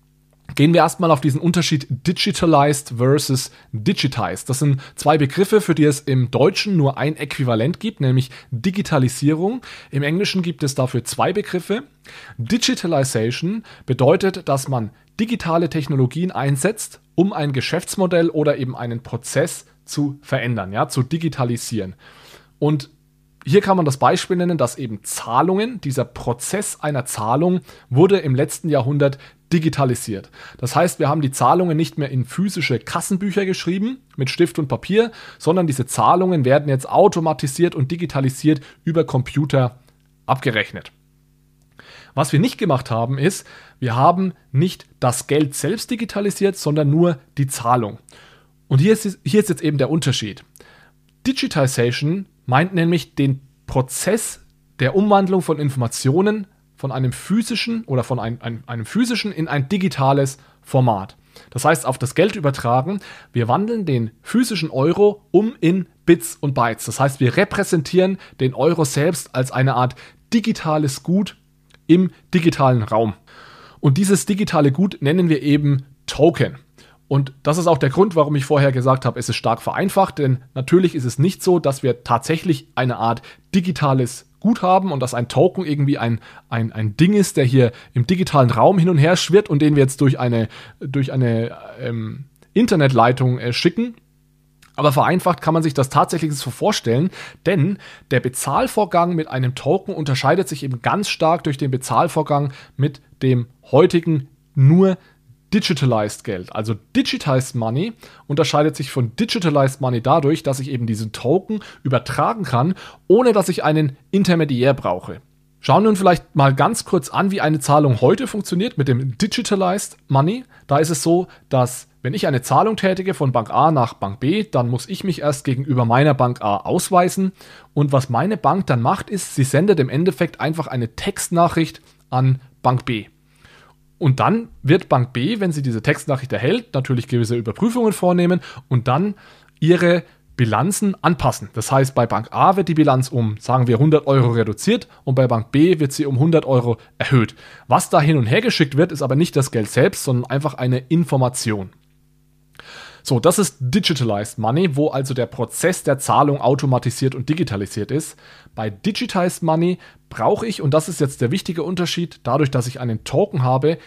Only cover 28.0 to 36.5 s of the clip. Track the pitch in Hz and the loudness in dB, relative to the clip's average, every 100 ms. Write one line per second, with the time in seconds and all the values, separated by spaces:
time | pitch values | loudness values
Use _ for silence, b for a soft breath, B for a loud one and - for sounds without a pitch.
28 | 185 196 151 127 151 - 165 147 117 147 | 6 4 2 0 0 -4 -2 0 0 2
29 | 139 135 B B _ 165 156 139 131 120 | 0 0 B B _ 0 0 0 0 -2
30 | - 98 - B B B 123 147 175 - | -6 -10 -10 B B B -4 0 0 0
31 | 143 156 135 - 127 170 180 156 160 - | -2 0 -2 0 2 4 2 0 -2 -4
32 | 143 131 120 - 196 180 135 131 - 170 | -4 -4 -4 -4 -4 -4 -2 -4 -4 -6
33 | - 190 202 202 190 180 170 190 226 262 | -4 -4 -2 -2 -2 -2 -4 -2 -4 -6
34 | _ - 131 - 170 - 135 120 - 208 | _ -6 -4 0 0 0 -4 -4 0 0
35 | 226 B B B 151 185 165 135 120 - | 0 B B B 0 2 0 -2 -4 0
36 | 113 175 185 170 127 | 2 4 2 2 2